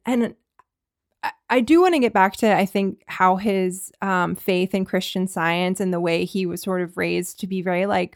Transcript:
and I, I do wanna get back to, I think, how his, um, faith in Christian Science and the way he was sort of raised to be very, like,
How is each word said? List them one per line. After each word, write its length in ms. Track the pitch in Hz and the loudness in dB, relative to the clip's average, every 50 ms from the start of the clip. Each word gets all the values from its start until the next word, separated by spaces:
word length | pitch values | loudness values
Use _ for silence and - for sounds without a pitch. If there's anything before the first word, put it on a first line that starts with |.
| - | -4
and 300 | - 254 240 233 - - _ _ _ _ _ _ _ _ _ _ _ _ _ _ _ _ _ - | -2 0 0 -2 -2 -6 _ _ _ _ _ _ _ _ _ _ _ _ _ _ _ _ _ -12
I, 80 | - - _ _ - | -12 -12 _ _ -2
I 100 | 226 254 | 0 0
do 200 | 240 233 311 339 | 4 4 6 6
wanna 180 | 359 370 349 302 | 6 6 4 4
get 140 | 247 226 196 | 2 2 4
back 220 | 202 190 196 - - | 4 2 2 2 2
to, 180 | - 220 196 | 2 2 4
I 100 | 175 196 | 4 2
think, 380 | 190 - 208 196 190 - - _ - | 0 0 0 -2 -2 -2 -6 _ -12
how 280 | - - 185 185 185 190 | -2 2 4 4 4 2
his, 540 | 196 220 196 190 185 185 180 185 - - - _ | 0 0 0 0 0 -2 -4 -6 -10 -16 -12 _
um, 340 | - 196 190 185 175 170 180 | -4 -2 0 0 0 -2 -4
faith 400 | - - - 185 180 185 185 - | -4 -2 -2 0 0 0 0 -2
in 100 | 196 190 | -2 -2
Christian 420 | - - 185 190 - - 190 185 185 | -2 -2 -4 -4 -4 -4 -4 -4 -4
Science 520 | - 185 165 165 170 175 180 180 190 - | -4 -2 -2 0 0 0 0 0 -2 -2
and 120 | 202 185 | -2 -2
the 80 | 180 170 | -2 -2
way 240 | 175 175 170 165 180 | 0 0 0 0 -2
he 220 | 180 - 196 190 | -2 -2 -2 -4
was 160 | 175 175 175 | -4 -4 -6
sort 200 | - 202 185 180 | -6 -4 -4 -4
of 140 | 180 170 180 185 | -4 -6 -4 -4
raised 420 | 180 170 175 175 180 - - - | -4 -2 -2 -2 -4 -6 -8 -10
to 80 | - 185 | -8 -6
be 140 | 190 185 | -6 -4
very, 240 | 170 190 180 175 190 202 | -2 -2 -2 0 0 0
like, 280 | 202 190 180 180 - | 0 -2 -2 -4 -6